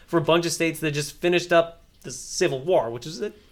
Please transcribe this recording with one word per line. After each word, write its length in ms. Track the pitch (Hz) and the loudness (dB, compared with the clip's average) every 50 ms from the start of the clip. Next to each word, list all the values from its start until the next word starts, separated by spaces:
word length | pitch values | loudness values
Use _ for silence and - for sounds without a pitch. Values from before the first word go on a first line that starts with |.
| - | -8
for 120 | - - 170 | -2 0 0
a 40 | |
bunch 240 | 151 - 160 175 170 | 4 4 4 4 2
of 60 | 165 | 0
states 260 | - - 170 165 156 - | -2 -2 -2 -2 -2 -2
that 120 | 160 156 | -4 -2
just 240 | 143 147 147 - - | -2 -2 -4 -6 -6
finished 360 | - - 175 180 175 175 - | -2 0 2 2 2 2 4
up 300 | 175 170 165 165 - - _ _ _ _ | 4 4 4 2 -4 -16 _ _ _ _
the 100 | - - | -16 -16
Civil 480 | 127 - - - - - 185 156 139 131 | -14 -14 -14 -10 -2 0 0 0 0 -2
War, 300 | 135 170 185 151 113 117 | 0 2 2 2 2 0
which 160 | 117 123 120 | -4 -8 -10
is 140 | 156 170 240 | -12 -10 -8
a 120 | 214 214 - - - _ | -8 -10 -10 -14 -20 _